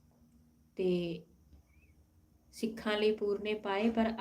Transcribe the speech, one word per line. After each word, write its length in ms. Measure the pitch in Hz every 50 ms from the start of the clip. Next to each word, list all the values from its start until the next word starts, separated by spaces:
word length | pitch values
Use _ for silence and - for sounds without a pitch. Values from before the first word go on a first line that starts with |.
| _ _ _ _ - _ _ - - _ _ _ _ _ -
ਤੇ 120 | - 185 185 180 175 175 170 165 170 - _ - _ - - - - _ _ _ - - - - _ - _ _ - _ _ _ _ _ _ -
ਸਿੱਖਾਂ 440 | - 226 220 - - - 214 208
ਲਈ 140 | 208 214 220
ਪੂਰਨੇ 420 | 214 - 214 202 202 214 208 214 214
ਪਾਏ, 360 | 214 - 202 196 202 226 233
ਪਰ 220 | 226 226 220 226 - -